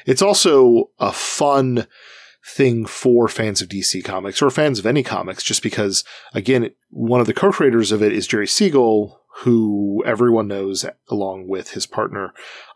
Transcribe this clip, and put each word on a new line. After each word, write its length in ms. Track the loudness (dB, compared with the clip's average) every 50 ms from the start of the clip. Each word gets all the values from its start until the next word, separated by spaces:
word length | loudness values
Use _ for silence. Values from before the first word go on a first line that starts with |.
| -2
It's 160 | -2 0 2
also 680 | 2 2 2 2 4 4 6 8 8 8 6 4 2 0 _ -4
a 140 | -4 -4
fun 760 | -4 -6 -8 -6 -2 0 0 2 2 2 2 0 -2 -2 -4 _ _ -20 -20 -20 -20 -20 -20 -20 _ _ -20
thing 400 | -10 0 2 2 2 2 0 -4
for 420 | -6 -8 -2 2 4 4 4 4 2
fans 320 | 0 -4 -4 -4 -4 -6
of 80 | -8 -8
D 140 | -8 -6
C 180 | -4 -4 -4 -6
Comics 400 | -8 -8 -8 -8 -8 -6 -4 0
or 100 | 0 0
fans 280 | 2 2 0 0 0 -2
of 80 | -2
any 160 | 0 0 0
comics, 420 | -2 -2 -6 -8 -8 -8 -10 -8 -6
just 180 | -4 -4 -4
because, 400 | -4 -4 -4 -2 -4 -2 -2 -4 -6 -6 -16 -20 -18 -10
again, 380 | -10 -6 0 0 0 0 0 -2 _ _ _ _
one 320 | -10 -6 -2 0 2 2
of 60 | 2
the 80 | 2 0
co-creators 580 | 0 0 0 2 2 2 2 4 2 2 0
of 100 | 0 2
it 120 | 2 2 0
is 120 | 0 -4
Jerry 200 | -2 -4 -2 -2
Siegel, 720 | -2 0 0 0 2 4 4 4 4 2 0 -2 -4 -10 _ _ _ -14 -4
who 640 | 0 2 2 2 2 0 -2 -2 -2 -2 -2 -4 -2
everyone 420 | -2 0 2 2 4 4 2 0 -2
knows, 380 | -4 -6 -4 -4 -6 -6 -8 -10 -12 _ _ -8
along 360 | -6 -4 -4 -6 -8 -10 -8
with 260 | -8 -8 -8 -8 -10
his 120 | -10 -10 -10
partner, 480 | -8 -6 -6 -4 -4 -6 -8 -10 -10 -12 -16 -20 -20 -20 -20 -20 -20 -20